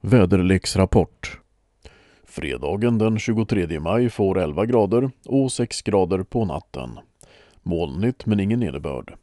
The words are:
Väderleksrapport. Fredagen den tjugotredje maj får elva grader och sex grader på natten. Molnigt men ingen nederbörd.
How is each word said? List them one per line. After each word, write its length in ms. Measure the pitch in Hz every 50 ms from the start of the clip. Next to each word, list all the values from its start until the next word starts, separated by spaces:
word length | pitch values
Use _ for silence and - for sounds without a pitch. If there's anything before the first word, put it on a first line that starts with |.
Väderleksrapport. 1400 | - 101 113 123 98 90 95 92 90 90 95 92 - - - 98 95 92 - 113 85 - _ _ - - - - _ _ _ _ _ _ _ _ _ - _ _ _ _ _ _ _
Fredagen 720 | _ - - 78 71 65 62 64 73 85 104 110 120 117 110
den 200 | 107 113 113 107
tjugotredje 600 | - - 113 110 113 - 120 104 87 80 85 78
maj 300 | 76 87 98 117 123 120
får 280 | - - 107 95 95 95
elva 280 | 90 78 73 76 104
grader 440 | 117 123 117 107 95 101 120 127 135 127 _ _
och 260 | - - 139 135 131 -
sex 300 | - 120 117 - - -
grader 400 | - 101 98 92 85 95 92 95
på 220 | - - 123 113
natten. 540 | 92 69 71 - _ - 65 64 62 58 - - _ _ _ - _ - - - _ _ _ _
Molnigt 640 | 85 87 82 85 78 65 82 104 123 127 _ -
men 140 | 107 107 101
ingen 200 | 98 98 113 123
nederbörd. 540 | 120 87 65 - - 78 69 62 57 - - -